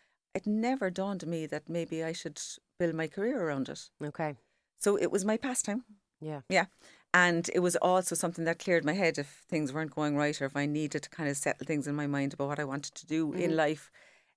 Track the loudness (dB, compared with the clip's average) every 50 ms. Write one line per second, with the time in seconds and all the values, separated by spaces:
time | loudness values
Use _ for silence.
0 | _ _ _ _ _ _ -8 -4 -2 0 0 0 2 0 0 0 -2 -2 -2 -2
1 | -4 -4 -4 -6 -4 -4 -4 -4 -4 -4 -6 -6 -6 -4 -4 -4 -4 -4 -4 -4
2 | -4 -4 -6 -6 -8 -10 -10 -10 -10 -12 -12 -16 _ _ _ -2 0 0 0 -2
3 | -4 -4 -4 -2 -2 0 0 0 0 0 0 -2 -2 -4 -6 -10 -12 -16 _ -8
4 | -8 -8 -4 -4 -4 -4 -4 -8 _ _ _ _ _ _ _ 0 2 2 4 4
5 | 2 2 2 2 2 0 0 0 -2 -2 -2 -2 -2 -2 -4 -4 -6 -10 -16 _
6 | _ _ _ _ -10 -8 -8 -8 -4 0 2 2 2 0 _ _ -20 -20 -20 -20
7 | _ _ 6 6 6 6 6 4 2 2 2 4 4 4 4 4 4 4 4 4
8 | 2 2 0 0 0 -2 -2 -2 -2 -2 -2 -2 2 2 2 4 4 2 2 2
9 | 2 2 2 0 -4 -6 -10 -18 -8 -4 -2 -2 0 0 -2 -4 -4 -4 -2 -2
10 | 0 2 2 2 2 2 0 -2 -4 -2 -2 -2 0 0 0 0 0 -2 -2 -4
11 | -6 -8 -8 -4 -4 -2 -2 0 0 -2 -2 -2 -2 -2 -2 -2 -2 -2 -2 -2
12 | -2 0 0 0 0 -2 -2 -2 -4 -2 -2 -4 -4 -4 -4 -6 -8 -10 -12 -16
13 | -6 -2 0 0 0 0 0 0 0 2 2 4 2 2 0 -2 -6 -14 _ -20
14 | -20 -20 _ _ _ _ _